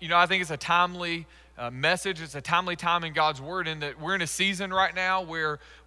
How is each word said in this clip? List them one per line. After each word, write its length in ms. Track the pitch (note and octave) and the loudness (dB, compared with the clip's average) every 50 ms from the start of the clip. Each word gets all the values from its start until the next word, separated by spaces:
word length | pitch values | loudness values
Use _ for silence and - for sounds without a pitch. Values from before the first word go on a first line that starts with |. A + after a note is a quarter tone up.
you 60 | F3 | -4
know, 100 | D#3+ E3+ | 4 6
I 100 | F3+ F3+ | 6 6
think 160 | E3+ F#3+ F#3+ | 6 4 0
it's 100 | F3+ D#3 | 0 -2
a 40 | D#3 | -6
timely, 720 | C3+ - - E3+ F3 F3 F3+ F3+ F3 F3 E3+ E3+ E3+ D#3+ - - - - _ - - | -6 0 2 4 4 4 2 0 -4 -4 -4 -4 -6 -6 -12 -20 -20 -20 _ -12 -8
uh, 100 | A#2+ A#2+ | -8 -8
message. 520 | B2 B2+ C#3+ D#3+ F#3 F3+ - G3 F3+ E3 | -4 0 2 2 2 2 0 -4 -4 -4
It's 160 | E3 D3 C#3 | -8 -10 -10
a 40 | C#3+ | -8
timely 360 | - - F3 F3 F#3 F3+ F3 | -2 2 2 2 2 0 -4
time 260 | E3+ F3 E3+ E3+ F3 | -2 0 0 0 0
in 120 | E3 D#3+ D3 | 0 -2 0
God's 260 | D#3+ D#3 D#3 D3+ C3 | 2 2 2 2 -2
Word 260 | C#3 D#3 F3+ F#3 E3+ | -8 -6 -6 -4 -4
in 140 | D#3+ D#3 D3+ | -4 -6 -6
that 200 | D3 C#3+ B2 D3+ | -6 -8 -8 -6
we're 140 | D3+ E3+ G3 | -4 -2 -2
in 80 | F#3+ | -2
a 60 | E3+ D3+ | -2 -4
season 440 | - - F#3+ G3 G3 F3 G3 F#3 | -2 0 0 0 0 -2 -4 -2
right 220 | F#3 F#3+ F#3+ E3 E3 | 2 2 2 2 2
now 280 | F#3 F#3 F#3 F#3+ F#3+ | -2 0 0 0 0
where 360 | F3+ D#3+ E3 E3 D#3 D3+ D3 C#3+ - - - - - | 0 -4 -4 -2 -2 -2 -2 -4 -10 -20 -20 -20 -14